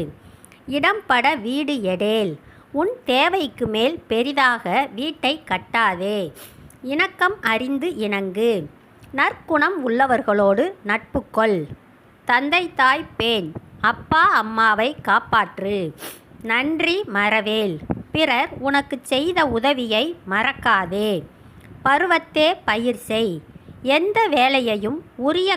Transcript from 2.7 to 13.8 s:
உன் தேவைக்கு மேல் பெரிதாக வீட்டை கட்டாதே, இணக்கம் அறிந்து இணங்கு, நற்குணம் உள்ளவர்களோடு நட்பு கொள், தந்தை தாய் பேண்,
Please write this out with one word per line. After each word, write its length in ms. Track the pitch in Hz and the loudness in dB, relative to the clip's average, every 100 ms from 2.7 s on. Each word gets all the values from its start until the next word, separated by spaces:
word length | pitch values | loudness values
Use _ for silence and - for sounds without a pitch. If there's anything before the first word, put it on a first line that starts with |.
உன் 220 | 277 370 494 - | -2 -2 -2 -2
தேவைக்கு 600 | 254 320 381 277 - 226 | 2 2 0 -4 -4 -4
மேல் 280 | 214 247 339 - | 0 0 -2 -4
பெரிதாக 560 | 226 247 277 254 233 180 208 277 196 | -2 0 2 2 2 0 -2 -2 -4
வீட்டை 380 | 302 320 254 311 | -8 -4 -4 -4
கட்டாதே, 760 | - 185 - 233 220 175 196 214 170 - - - - - | -4 -6 -2 0 0 0 -4 -4 -6 -10 -20 -20 -20 -16
இணக்கம் 540 | 254 294 370 - 370 415 - | -6 -2 -2 0 0 0 -2
அறிந்து 380 | 226 254 277 339 302 214 | -2 -2 -4 -4 -4 -4
இணங்கு, 460 | 202 190 185 233 208 147 - - - - 269 | -2 -4 -2 0 0 -4 -14 -20 -20 -10 -2
நற்குணம் 580 | 330 - - 311 302 381 | -2 -2 -2 0 2 0
உள்ளவர்களோடு 800 | 254 233 269 240 - 202 196 196 349 403 | -2 2 4 2 2 4 4 4 2 -2
நட்பு 380 | 208 220 - 269 - | -4 -4 -2 -8 -4
கொள், 280 | - 220 190 147 - - - - - - | 0 2 2 -2 -10 -20 -20 -20 -12 0
தந்தை 360 | 247 285 339 349 - | 0 2 0 0 2
தாய் 340 | 262 285 - - | 2 2 -2 -4
பேண், 320 | 226 220 160 165 - - | -2 0 -2 -10 -16 -4